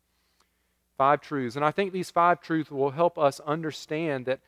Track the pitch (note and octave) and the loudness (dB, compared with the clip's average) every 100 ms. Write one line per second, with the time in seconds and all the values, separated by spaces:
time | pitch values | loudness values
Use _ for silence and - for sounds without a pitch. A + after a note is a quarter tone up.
0 | _ _ _ _ _ _ _ _ _ - | _ _ _ _ _ _ _ _ _ 2
1 | C3+ D3 - C#3+ B2 C3 D3+ E3+ G3+ F#3 | 4 4 0 -4 -4 -2 -2 0 -2 -4
2 | E3 F3 F3 E3+ - D#3+ D3 C#3+ C#3 C#3 | -2 2 4 2 0 -4 -2 -2 -2 2
3 | E3+ - C#3+ - D3 D#3+ D#3 - - D#3 | 0 2 0 0 -4 -4 -4 -10 -8 -6
4 | E3 C3+ B2 C3+ | -4 -4 -4 -6